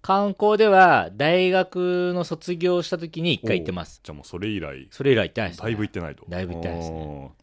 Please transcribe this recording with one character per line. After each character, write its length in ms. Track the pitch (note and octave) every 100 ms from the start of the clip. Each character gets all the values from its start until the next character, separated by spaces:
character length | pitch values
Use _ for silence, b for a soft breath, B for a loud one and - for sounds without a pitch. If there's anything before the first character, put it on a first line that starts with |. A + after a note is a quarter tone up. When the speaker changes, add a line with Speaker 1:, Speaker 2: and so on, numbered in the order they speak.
Speaker 1:
観 280 | - G3 G3+
光 280 | F#3+ G#3 G#3
で 100 | G#3+
は、 440 | F#3+ F3+ B2+ E2+ G#2
大 360 | D3 F3+ F#3
学 600 | F#3 F3+ F3+ F3+ F3+ F3+ F3+
の 80 |
卒 320 | E3+ D#3+ - E3+
業 260 | F3+ F3
し 80 | E3
た 80 | F3
時 240 | D#3+ D#3+
に 120 | E3+
一 120 | C3 A2+
回 140 | F#2
行 40 |
っ 20 | D#2
て 40 |
ま 140 | F2+ E2
す。 140 | -
Speaker 2:
お 20 |
う。 40 | -
じ 60 |
ゃ 20 |
あ 20 | D2
も 60 |
う 20 | -
そ 140 | F2
れ 80 | G#2
以 120 | G2+
来、 280 | D2+ C2+ C2
Speaker 1:
そ 140 | -
れ 80 | C3+
以 40 | C#3
来 120 | F2
行 20 |
っ 40 |
て 80 | -
な 60 | G2
い 20 |
で 40 | E2+
す 40 |
ね。 40 |
Speaker 2:
だ 60 | F#2+
い 60 | G#2
ぶ 80 |
行 40 | G#2+
っ 40 |
て 100 | F#2+
な 80 | D#2+
い 60 | -
と。 100 | -
Speaker 1:
だ 140 | F2
い 60 | F2+
ぶ 60 |
行 60 | E2
っ 20 |
て 60 | E2+
な 40 |
い 40 | E2+
で 60 | E2
す 40 |
ね。 80 | D#2+
Speaker 2:
お 300 | D2+ C#2+ C2+
ー。 40 | -